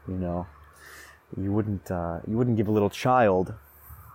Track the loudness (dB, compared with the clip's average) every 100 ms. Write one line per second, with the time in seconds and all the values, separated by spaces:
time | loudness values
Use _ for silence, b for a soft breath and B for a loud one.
0 | -10 -6 -4 -4 -8 -14 -20 B B B
1 | B B _ -6 -2 0 0 -4 -4 -4
2 | -4 -6 -2 0 2 2 2 2 2 0
3 | 2 4 6 4 0 -6 -16 -20 -20 -20
4 | -18